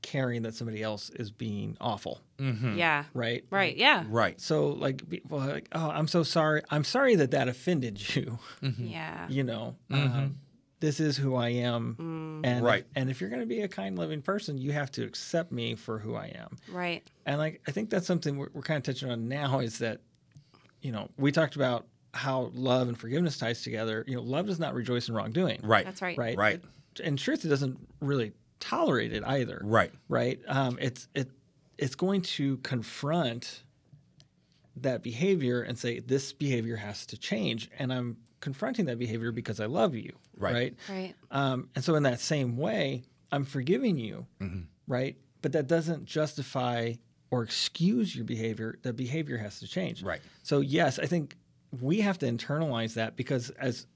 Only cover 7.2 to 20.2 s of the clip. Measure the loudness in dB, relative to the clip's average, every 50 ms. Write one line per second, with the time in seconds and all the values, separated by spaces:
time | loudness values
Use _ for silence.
7.2 | 6 6 4 4 2 2 0 -2 0 2 2 2 2 -2 -4 -6 -6 -2 0 0
8.2 | 0 0 -6 -8 -8 -12 -12 -4 -2 -2 -2 -2 -4 -6 -4 -6 -6 -6 -8 -8
9.2 | -6 -4 -2 0 0 0 -2 -4 -4 -6 -8 -12 _ -2 0 2 2 4 2 2
10.2 | 0 -2 -4 -8 -14 _ _ _ _ _ _ _ 0 0 2 2 2 2 2 2
11.2 | 2 2 2 2 2 2 0 2 2 2 0 0 0 -2 -4 -4 -6 -6 -6 -6
12.2 | -6 -8 -6 -2 0 2 2 4 6 6 4 4 2 -2 -4 -2 -2 -2 -2 -4
13.2 | -4 -4 -4 -4 -2 -2 -2 -2 -2 -4 -4 -6 -6 -4 -2 -2 -2 -2 -4 -4
14.2 | -2 -2 -2 -2 -2 -2 -4 -2 -2 0 0 0 -2 -2 -4 -4 -6 -4 -6 -10
15.2 | -8 -2 0 0 0 0 -4 -2 -2 -2 -4 -4 -4 -6 -6 -4 -4 -6 -6 -6
16.2 | -6 -8 -12 -12 -12 -14 -16 -16 -14 -10 -6 -4 -4 -4 -4 -6 -8 -18 _ _
17.2 | _ -2 0 0 0 -2 -2 -4 _ -4 -4 -4 -2 0 0 0 2 2 0 2
18.2 | 2 -2 -2 -2 -6 -6 -8 -8 -2 0 -2 0 0 -2 -4 -2 -2 -4 -2 -2
19.2 | -2 -4 -2 -2 0 2 2 2 0 -2 -2 -2 -2 -2 -2 -6 _ _ _ _